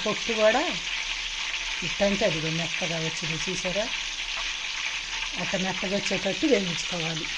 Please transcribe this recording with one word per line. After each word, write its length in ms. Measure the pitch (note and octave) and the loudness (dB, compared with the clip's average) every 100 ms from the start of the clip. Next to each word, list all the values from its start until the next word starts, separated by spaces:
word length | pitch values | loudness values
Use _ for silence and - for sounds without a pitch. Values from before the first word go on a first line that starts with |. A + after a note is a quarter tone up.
| G#3+ | 0
పొట్టు 280 | G3+ - | 0 0
కూడా 340 | A3 G#3+ A#3+ E4+ F#3+ - - - - - - - - - - | 6 6 6 2 -2 -4 -4 -4 -4 -4 -4 -4 -2 -2 -2
ఇట్టంటే 420 | E3 - G3+ G3 G#3+ | -2 2 2 4 4
అదిగో 240 | D#3+ D#3+ | 2 0
మెత్తగా 460 | D#3+ E3 - F3 E3 | 0 0 -2 -2 0
వచ్చింది 540 | D#3+ - D#3 D#3+ F#3+ | -2 -2 -2 -2 -2
చూసారా? 360 | F3+ F#3 F3+ A#3 - - - - - - - - - - - - - - - | -2 0 0 0 -2 -4 -4 -4 -2 -4 -4 -4 -4 -2 -4 -4 -4 -4 -4
అట్ట 160 | F3+ G3 | -2 0
మెత్తగా 400 | F#3+ F#3 G3 G3+ | 0 -2 0 0
వచ్చేటట్టు 500 | - F#3+ G3 F#3 D#4 | 0 0 0 2 4
వేయించుకోవాలి. 800 | A3+ F#3 E3 - F3+ D#3+ D#3+ - | 4 4 -2 -2 -2 -2 -2 -4